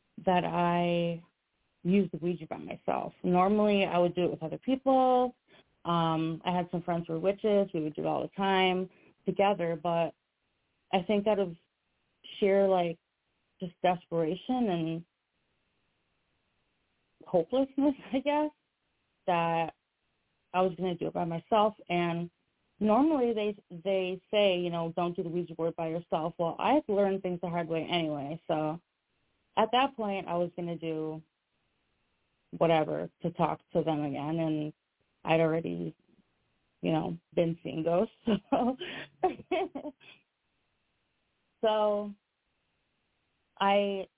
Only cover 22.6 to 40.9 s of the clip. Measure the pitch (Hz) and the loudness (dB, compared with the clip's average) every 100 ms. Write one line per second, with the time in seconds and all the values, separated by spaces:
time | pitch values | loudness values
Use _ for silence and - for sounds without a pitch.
22.6 | _ _ 214 220 311 294 240 214 208 208 | _ _ 2 4 4 2 0 0 -2 -4
23.6 | _ 175 196 190 180 185 - 208 202 175 | _ -8 -2 0 -2 -6 -2 2 4 2
24.6 | 175 170 165 170 175 175 170 170 170 165 | 0 -2 -4 -2 -2 -4 -4 -4 -6 -4
25.6 | 165 165 165 165 175 170 160 - 170 - | -4 -2 -4 -4 -4 -4 -4 -2 -4 0
26.6 | 202 285 - 196 196 196 185 175 180 170 | 2 2 2 0 2 0 -4 -4 -4 -4
27.6 | 170 165 - 175 156 147 139 165 - 156 | -2 -4 -2 -2 -2 -4 -6 -10 -4 -2
28.6 | 156 165 - _ _ _ _ _ _ - | -2 -4 -12 _ _ _ _ _ _ -2
29.6 | 220 240 269 269 208 196 175 170 175 - | 2 2 0 -2 -4 -4 -4 -2 -2 -4
30.6 | 175 170 165 156 156 160 - _ _ _ | -8 -6 -6 -4 -6 -8 -14 _ _ _
31.6 | _ _ _ _ _ _ _ _ _ 175 | _ _ _ _ _ _ _ _ _ 0
32.6 | 170 160 156 151 175 - 170 175 156 156 | 2 2 0 -4 -8 -8 -8 0 0 0
33.6 | _ 175 156 151 147 139 147 165 160 156 | _ -2 0 -2 -4 -4 -4 -2 -2 -2
34.6 | 151 - _ _ _ _ - 165 160 165 | -4 -10 _ _ _ _ 0 2 4 0
35.6 | 170 170 165 - _ _ _ _ _ _ | -4 -6 -8 -10 _ _ _ _ _ _
36.6 | _ _ 175 160 170 170 - - 170 165 | _ _ -2 0 -2 -6 -4 0 0 -2
37.6 | - 160 160 175 226 - - 202 - - | -6 -4 0 0 0 -4 -2 -2 0 0
38.6 | 247 269 370 - - _ 359 262 - 339 | 0 -2 -10 -12 -14 _ -4 -4 -4 -4
39.6 | 370 - 302 - - - _ _ _ _ | -4 -8 -14 -16 -20 -20 _ _ _ _
40.6 | _ _ _ | _ _ _